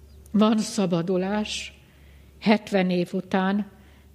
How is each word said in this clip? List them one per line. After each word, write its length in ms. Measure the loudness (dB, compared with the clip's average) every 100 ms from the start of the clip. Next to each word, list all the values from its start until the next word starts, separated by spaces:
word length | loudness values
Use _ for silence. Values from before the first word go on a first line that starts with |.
| -20 -20 -2
van 260 | 2 4 2
szabadulás 1200 | -2 -2 0 0 0 -2 -2 -4 -4 -8 -12 -18 -20 -20 -20 -20 -20 -2
hetven 500 | 2 2 2 0 2
év 240 | 0 -2
után, 580 | -4 -2 -2 0 -2 -4 -12 -20 -20 -16